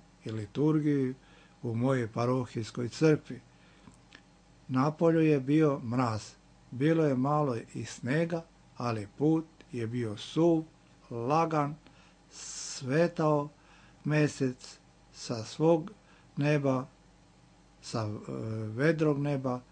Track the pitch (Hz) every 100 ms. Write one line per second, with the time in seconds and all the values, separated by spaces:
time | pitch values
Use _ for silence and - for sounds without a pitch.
0 | - _ - 110 104 - 151 160 151 143
1 | 131 131 - - - - 120 113 127 131
2 | 113 123 120 131 120 117 107 - 120 -
3 | 156 151 - 123 - - - - - -
4 | - - _ _ _ - - 127 147 156
5 | 165 165 156 143 131 151 156 139 123 123
6 | 123 107 - - - - - 123 151 165
7 | 151 127 135 151 147 113 - 135 117 -
8 | 120 151 165 170 - - - - 120 110
9 | 101 - 147 160 160 - - 123 113 123
10 | 113 101 - 156 170 160 160 - _ -
11 | - 120 120 156 165 156 143 156 - -
12 | - _ - - - - - - 127 147
13 | 170 170 156 147 147 - - - - -
14 | 147 151 147 - 135 127 - - _ _
15 | - - - 117 107 - 160 170 160 -
16 | - - - - 147 151 139 131 143 _
17 | _ _ _ _ _ _ _ - - 120
18 | 107 104 - 131 113 110 110 110 151 156
19 | 156 139 143 143 131 123 -